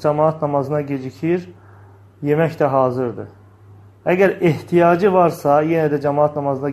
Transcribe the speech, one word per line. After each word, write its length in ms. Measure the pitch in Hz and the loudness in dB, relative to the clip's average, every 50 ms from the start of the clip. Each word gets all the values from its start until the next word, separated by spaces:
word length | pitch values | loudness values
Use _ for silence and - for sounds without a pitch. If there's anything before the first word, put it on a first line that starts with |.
camaat 400 | - 151 147 151 156 160 156 156 | -4 -2 0 0 0 0 0 -2
namazına 380 | 156 147 143 143 131 131 151 147 | -4 -4 -2 -4 -2 -2 -4 -6
gecikir, 680 | 143 139 143 131 131 131 - - 165 160 175 185 175 - - - - - - - - - - - - - _ _ | -4 -6 -8 -8 -8 -12 -12 -8 -4 -4 -2 -4 -4 -10 -18 -20 -20 -20 -20 -20 -20 -20 -20 -20 -20 -20 _ _
yemək 360 | 143 147 147 156 165 160 160 - | -2 0 0 2 0 0 0 0
də 100 | 151 135 | 0 2
hazırdır. 600 | 135 135 131 127 123 131 127 120 101 104 107 - - - - - - _ - - - - - - _ _ _ | 2 2 2 0 0 -2 -4 -6 -6 -8 -12 -14 -18 -20 -20 -20 -20 _ -20 -20 -20 -20 -20 -20 _ _ _
Əgər 300 | 165 180 185 196 185 185 - | -2 2 2 2 2 2 2
ehtiyacı 720 | 180 170 135 - - - 175 175 170 170 175 170 202 202 | 0 0 0 0 -4 0 2 4 4 4 4 4 2 2
varsa, 500 | 185 185 175 160 - - - 147 143 151 151 | 4 4 4 2 2 -2 0 2 2 2 2
yenə 220 | 165 165 165 156 147 | 0 0 0 0 0
də 80 | 147 143 | -2 -2
camaat 360 | 139 143 143 147 147 147 147 | -2 -2 0 0 0 0 0
namazına 340 | 147 143 139 135 127 143 143 | -4 -4 -4 -4 -4 -6 -6